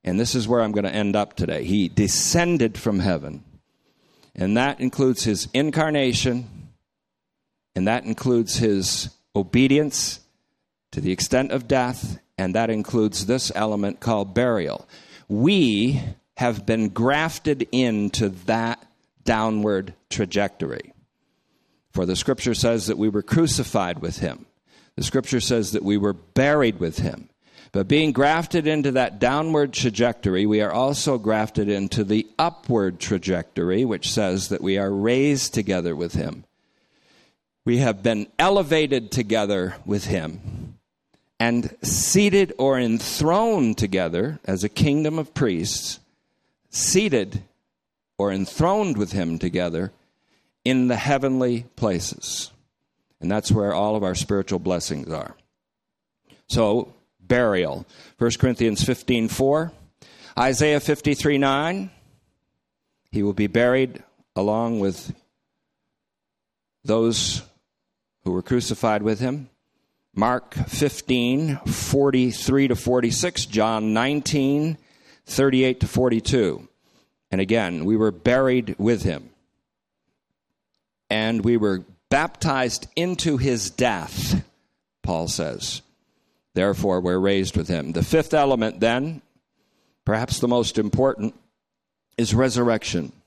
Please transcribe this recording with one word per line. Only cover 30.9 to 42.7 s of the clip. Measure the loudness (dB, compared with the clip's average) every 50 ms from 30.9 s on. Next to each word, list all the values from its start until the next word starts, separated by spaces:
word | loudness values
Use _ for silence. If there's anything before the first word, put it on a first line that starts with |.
| 0 -2 0 0 -2
grafted | 0 0 0 0 0 0 -2 -2 -2 0 0
into | 0 -2 -2 -2 -2 -2 0
the | 2 0 0 0 -2 _ 0
upward | 0 0 -2 -6 -4 -2 0 2 2 0 -2 -6
trajectory, | -4 -4 -4 -2 0 -2 -2 -2 -4 -8 _ -4 -2 0 0 0 0
which | 0 -2 -4 -4 -4
says | -2 0 0 0 0 -2 -2 -4
that | -6 -4
we | -2 -2 0
are | 0 0 -2
raised | -2 0 0 2 2 2 2 2 2 0 -2 -4 -4
together | -4 -2 0 -2 -2 0 -2 -4
with | -4 -6 -4 -4
him. | -4 -4 -4 -8 -12 -18 _ _ _ _ _ _ _ _ _ _ _ _ _ _ _ _ _ _ _ _ _ _ _ _
We | 0 2 2
have | 2 2 0 2
been | 0 0 0 0 -4 -8 _ 0
elevated | 2 4 4 2 2 2 2 2 2 2 0 -2 -2 -4
together | -4 -4 -2 0 0 0 0 0 0 -2 -2 -4 -6 -10 -6
with | -4 -4 -4 -2
him | -2 -4 -4 -4 -6 -10 -10 -12 -12 -12 -12 -14 -14 -16 _ _ _ _ _ _ _ _ _ _ _ _ _
and | 0 0 0 0 -2 -4 -10 -8
seated | -6 -4 -2 -2 -2 2 4 4 4 6 4 4 2 2 0 -2
or | 0 2